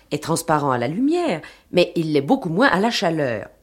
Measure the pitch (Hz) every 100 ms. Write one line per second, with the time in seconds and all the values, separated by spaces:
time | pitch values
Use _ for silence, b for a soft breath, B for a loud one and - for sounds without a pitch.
0 | - 147 - 165 - 151 139 120 120 185
1 | 277 349 330 156 B B _ 180 170 175
2 | 160 147 139 269 170 165 277 180 226 -
3 | 175 160 135 107 - -